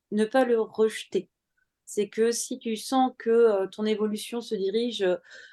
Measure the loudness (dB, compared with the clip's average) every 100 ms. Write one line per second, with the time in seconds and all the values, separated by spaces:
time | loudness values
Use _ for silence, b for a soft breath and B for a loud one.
0 | -6 -2 0 2 2 2 0 0 0 0
1 | -6 -6 -6 _ _ _ _ _ -12 -4
2 | -4 0 0 0 -6 -8 -6 -6 -2 0
3 | 0 0 0 4 6 4 -2 -4 -2 0
4 | -2 -4 -6 -10 -6 -4 -2 -2 -2 -2
5 | 0 0 B B B